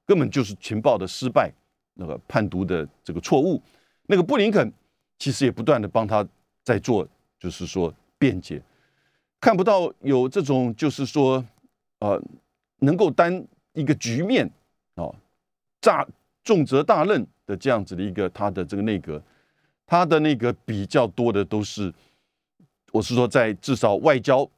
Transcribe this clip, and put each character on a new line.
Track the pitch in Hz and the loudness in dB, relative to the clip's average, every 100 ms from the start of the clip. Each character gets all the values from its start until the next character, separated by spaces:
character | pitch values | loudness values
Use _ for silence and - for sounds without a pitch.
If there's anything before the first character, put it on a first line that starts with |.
| - | 2
根 | 185 | 2
本 | 120 | 2
就 | 139 | 0
是 | 104 98 | -4 -6
情 | - 107 | -8 -2
报 | 131 107 | 2 0
的 | 92 | -2
失 | - 127 | -8 -2
败， | 135 87 - _ _ _ | 0 0 -4 _ _ _
那 | - 82 | -14 -12
个 | 67 - | -12 -4
判 | 113 104 | -2 -2
读 | 90 90 | -2 -2
的 | 87 76 _ | -4 -6 _
这 | - | -12
个 | 85 | -8
错 | - 143 | 0 2
误。 | 175 147 - _ _ _ - | 2 -2 -6 _ _ _ 0
那 | 196 | 2
个 | |
布 | 175 294 | 2 2
林 | 302 | 2
肯 | 202 113 - _ _ _ - | 2 0 -6 _ _ _ -8
其 | 139 | -6
实 | - 127 | 0 -2
也 | |
不 | 113 | 0
断 | 113 127 | 0 0
地 | 104 | 0
帮 | 113 110 | -2 0
他 | 107 98 _ _ _ | 0 -2 _ _ _
在 | - 104 | -2 -2
做， | - 104 76 _ _ _ | 0 0 -2 _ _ _
就 | 90 | -12
是 | - 87 | -10 -8
说 | 92 85 - _ - | -4 -4 -6 _ 0
辩 | 135 95 | 0 0
解， | - 73 - _ _ _ _ _ _ _ | -8 -14 -16 _ _ _ _ _ _ _
看 | - 185 | 2 2
不 | |
到 | 190 196 170 - | 2 2 0 -4
有 | 135 131 131 | 0 2 2
这 | 202 | -2
种 | 143 131 123 110 | 0 0 0 -2
就 | 151 | -4
是 | 135 135 | -2 -2
说， | 151 131 131 120 _ _ _ _ - | 2 2 2 -4 _ _ _ _ -6
呃， | 104 95 - - _ _ _ - | -2 -2 -6 -20 _ _ _ -2
能 | 135 180 | 0 2
够 | 180 | 2
担 | - 170 185 - _ _ | 2 2 0 -8 _ _
一 | 156 139 | -4 -2
个 | 147 | -2
局 | 120 120 | -2 -2
面， | 190 247 101 - _ _ _ - | 0 0 -2 -8 _ _ _ -12
哦， | 82 - _ _ _ _ _ _ | -12 -12 _ _ _ _ _ _
炸-， | 220 156 - - _ _ | 2 2 0 -10 _ _
重 | - 190 127 | 0 0 2
责 | 131 | 0
大 | 156 185 180 | 2 2 2
任 | 175 90 _ - | 0 -4 _ -10
的 | 95 | -6
这 | 135 | -2
样 | 113 95 | -2 -2
子 | 90 | -8
的 | |
一 | 101 | -6
个 | 92 92 | -4 -4
他 | - 104 | -4 -4
的 | 92 85 | -4 -6
这 | 101 | -4
个 | |
内 | 110 98 | -4 -4
阁， | 82 76 - _ _ _ _ _ - | -6 -12 -14 _ _ _ _ _ -2
他 | 170 170 | 0 4
的 | 156 | 2
那 | 156 123 | 2 0
个 | 120 101 - | -2 -4 -6
比 | 104 98 | -6 0
较 | 143 113 | 0 0
多 | - 120 | 0 0
的 | 101 95 | 0 0
都 | 107 | -4
是， | 101 - 95 - _ _ _ _ _ _ _ _ _ | -4 -6 -8 -8 _ _ _ _ _ _ _ _ _
我 | 110 | -4
是 | - 120 | 0 0
说 | 120 | 2
在 | 135 113 98 | 2 0 -2
至 | - 127 | -4 0
少 | 113 101 | 0 2
外 | 156 131 | 2 2
交、 | 139 131 - | 2 2 0